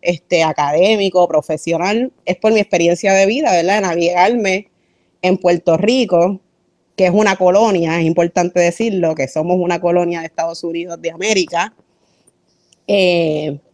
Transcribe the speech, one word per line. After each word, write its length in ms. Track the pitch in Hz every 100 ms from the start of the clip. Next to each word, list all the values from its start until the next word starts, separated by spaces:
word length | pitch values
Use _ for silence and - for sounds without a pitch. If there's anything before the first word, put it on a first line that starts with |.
este, 420 | - 175 - 170
académico, 840 | 160 151 143 151 196 214 196 180 175
profesional, 840 | 156 - 156 - 165 185 220 254 -
es 120 | - 180
por 120 | 220
mi 60 | 220
experiencia 520 | 196 170 170 175 196
de 140 | 196 196
vida, 260 | 247 285
¿verdad?, 220 | 180 175
de 60 | 208
navegarme 840 | 190 170 170 175 196 240 196 190 - _ _ _ _ _
en 160 | 180 185
Puerto 400 | 180 175 - 160
Rico, 640 | 208 262 220 170 180 190 _ _ _ _ _ -
que 60 | 185
es 60 |
una 200 | 196 214 196
colonia, 600 | 185 196 226 190 165 170
es 60 |
importante 560 | 165 170 170 190 175 175
decirlo, 540 | 175 170 226 190 165
que 120 | 156 135
somos 300 | 160 165 180
una 220 | 175 175
colonia 400 | 175 175 175 170
de 60 | 165
Estados 360 | - 165 165
Unidos 380 | 170 170 175 165
de 100 | 165
América, 640 | 165 202 196 175 170 208 _ _ _ _ _ _ _ _ _ _ _ -
eh, 720 | 202 180 175 165 151 151 143 _